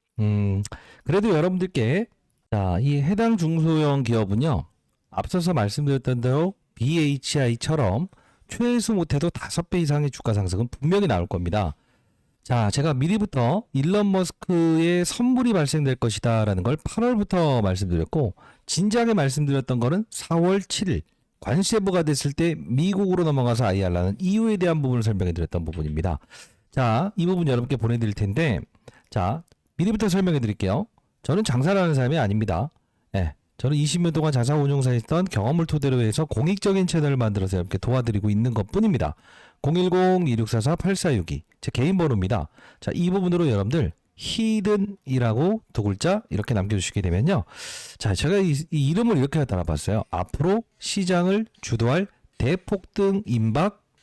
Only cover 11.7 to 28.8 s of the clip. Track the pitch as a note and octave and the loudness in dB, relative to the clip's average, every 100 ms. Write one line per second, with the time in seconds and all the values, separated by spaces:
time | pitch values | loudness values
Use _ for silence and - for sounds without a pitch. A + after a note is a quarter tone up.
11.7 | - _ _ _ _ _ _ - A#2+ G3+ | -6 _ _ _ _ _ _ -4 0 0
12.7 | E3 D#3 C3 D3+ G#3 G#3 C3 A#2+ F3+ - | 0 0 0 0 0 -2 0 0 0 -2
13.7 | C3+ D3 G3+ G#3 F#3+ F3+ - - F3 E3 | -2 0 2 2 0 -2 -6 -2 2 2
14.7 | D#3+ E3+ F3 F3 - A#3+ B3+ B3 G3 D3 | 2 2 0 0 0 0 2 2 2 0
15.7 | D#3 C#3 B2+ A#2+ G#2 A#2+ A2+ G#2 F#2+ F2+ | 0 0 0 -2 -2 0 2 2 0 0
16.7 | D3+ - - A#3+ A#3+ G3+ F#3 D#3+ C3 G2+ | -2 -4 -2 0 0 0 0 2 2 0
17.7 | F#2 G2 E2+ D#2+ D#3+ A#2+ - - - - | 0 0 -2 0 -2 -2 -4 -16 -20 -8
18.7 | - G3+ A#3 A#3 G#3+ C#3 C3 D3 C#3 C3 | -2 0 2 2 2 0 0 0 0 0
19.7 | B2+ A#2+ F3+ A3 - - E3 F3 G3 F#3+ | 0 0 0 -4 -8 -2 2 2 2 -2
20.7 | - F#3+ F#2+ - _ _ _ - C#3 G3 | -4 -2 -4 -6 _ _ _ -2 0 2
21.7 | A3+ G3 F3+ D#3 C#3 D3 C#3+ E3+ D#3 D2 | 0 0 0 0 0 -2 0 -2 -2 -2
22.7 | B2+ F3 G3 G3 F3+ E3 C#3 A#2+ A#2 A#2 | 0 0 0 0 2 2 2 2 2 2
23.7 | F#2+ F#2 F2 F2+ G2+ F#3 G#3 A3+ G#3 F3 | 2 2 0 0 -2 0 0 2 2 0
24.7 | D#3+ C3+ B2 A2 G2+ F#2 E2 E2 F2 E2 | 0 0 0 0 0 -2 -2 -2 -4 -4
25.7 | D#2+ D#2 D2+ F2 D2+ - - - _ _ | -6 -4 -2 -2 -4 -8 -20 -20 _ _
26.7 | - B2 A2+ F#3+ - E3+ F#3 D#3+ B2 A#2+ | -4 0 0 -2 -2 -2 0 0 0 -2
27.7 | C3 A2+ A#2+ A2 G2+ G2 A2+ E3 F2+ - | -2 0 0 -2 -2 -2 0 0 -2 -6
28.7 | _ | _